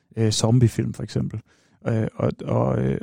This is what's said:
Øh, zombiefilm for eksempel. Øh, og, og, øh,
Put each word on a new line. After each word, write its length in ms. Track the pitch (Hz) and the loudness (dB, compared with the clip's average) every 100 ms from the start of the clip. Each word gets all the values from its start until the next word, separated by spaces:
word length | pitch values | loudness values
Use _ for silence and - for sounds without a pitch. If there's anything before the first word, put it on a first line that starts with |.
| _ 113 | _ -2
Øh, 140 | 110 | 0
zombiefilm 640 | - 113 127 117 - 120 | 2 2 6 4 2 -4
for 80 | - | -6
eksempel. 380 | 123 127 - 110 - _ _ _ - | -6 -4 -4 -8 -14 _ _ _ -2
Øh, 180 | 113 - | -2 -2
og, 180 | - - - | -2 -4 -2
og, 340 | - 117 127 127 | -2 0 0 0
øh, 220 | 131 - | -2 -2